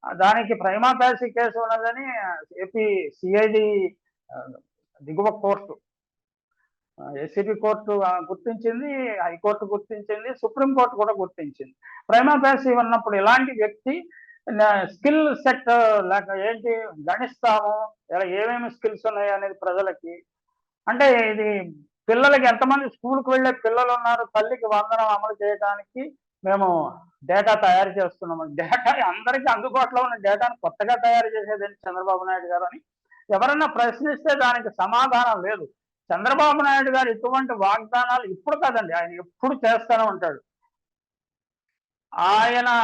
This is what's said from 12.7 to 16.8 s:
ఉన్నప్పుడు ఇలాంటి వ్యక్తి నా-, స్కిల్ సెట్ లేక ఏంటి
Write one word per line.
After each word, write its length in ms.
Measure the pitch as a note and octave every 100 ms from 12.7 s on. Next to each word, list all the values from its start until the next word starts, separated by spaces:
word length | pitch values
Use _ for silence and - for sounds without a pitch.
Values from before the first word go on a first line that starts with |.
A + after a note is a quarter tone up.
ఉన్నప్పుడు 440 | A#3+ A#3 A#3 A3+ G#3
ఇలాంటి 340 | G3 B3+ C4
వ్యక్తి 580 | A#3+ G#3+ G#3 B3+ D#4 E4+ - - - -
నా-, 340 | G#3+ G#3+ G3+ F#3
స్కిల్ 500 | - C#4 D4+ D4+ C4
సెట్ 340 | C#4 B3+ B3 A#3+ A3+ G#3+
లేక 320 | F#3 G3 F#3+ G3 G3+
ఏంటి 260 | A3+ A3+ A3+